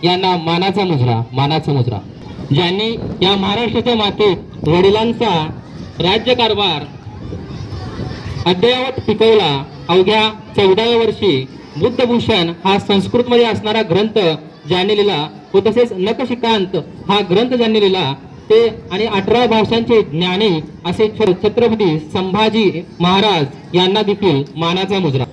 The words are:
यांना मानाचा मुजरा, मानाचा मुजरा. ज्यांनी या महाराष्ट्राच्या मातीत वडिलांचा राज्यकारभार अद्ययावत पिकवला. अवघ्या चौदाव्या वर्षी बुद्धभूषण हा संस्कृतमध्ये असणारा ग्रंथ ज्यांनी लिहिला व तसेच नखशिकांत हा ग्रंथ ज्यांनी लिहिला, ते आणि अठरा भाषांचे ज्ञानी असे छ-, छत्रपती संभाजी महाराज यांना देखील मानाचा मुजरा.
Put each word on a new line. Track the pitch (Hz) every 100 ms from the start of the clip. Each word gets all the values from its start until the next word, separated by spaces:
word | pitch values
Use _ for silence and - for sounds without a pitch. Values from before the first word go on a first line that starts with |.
यांना | 165 185 190 180
मानाचा | 160 170 190 190
मुजरा, | 190 151 123 117 120
मानाचा | 127 139 156 151
मुजरा. | 139 123 101 - - - - -
ज्यांनी | 143 180 185 220 233 - -
या | 180 202
महाराष्ट्राच्या | 196 208 240 240 233
मातीत | 233 208 190 208 175 - - 151
वडिलांचा | 165 196 208 226 233 233 175 156 156 - - - -
राज्यकारभार | 165 214 220 247 226 208 202 156 143 - - - - - - - - - - - - - - - -
अद्ययावत | 185 226 254 254 254 202
पिकवला. | 208 220 220 175 139 143 - -
अवघ्या | 180 190 214 214 214 - -
चौदाव्या | 202 190 226 240
वर्षी | 226 - 208 139 131 - - 143
बुद्धभूषण | 208 240 247 240 226 220 170 175
हा | 190 196
संस्कृतमध्ये | - 196 190 240 247 240
असणारा | 233 208 214 220
ग्रंथ | 214 175 220 220 180 156 - - 143
ज्यांनी | 180 190 208
लिहिला | 202 170 151 - -
व | 196
तसेच | 208 214 240
नखशिकांत | 185 190 233 254 240 226 226 185 185 - - -
हा | 202 190
ग्रंथ | 180 247
ज्यांनी | 247 226 214
लिहिला, | 202 190 147 139 - - -
ते | 220 233
आणि | - - 185
अठरा | 220 202 190 220 247
भाषांचे | 220 214 233 233 233
ज्ञानी | 190 147 180 185 214 160 147 -
असे | 170 180 214
छ-, | - 214 -
छत्रपती | 214 208 226 220 202 156
संभाजी | - 190 190 185 220 214 202 147 175 -
महाराज | 175 190 208 180 139 - -
यांना | 175 185 208
देखील | 202 202 196 139 147 151
मानाचा | 165 185 190 196
मुजरा. | 170 131 123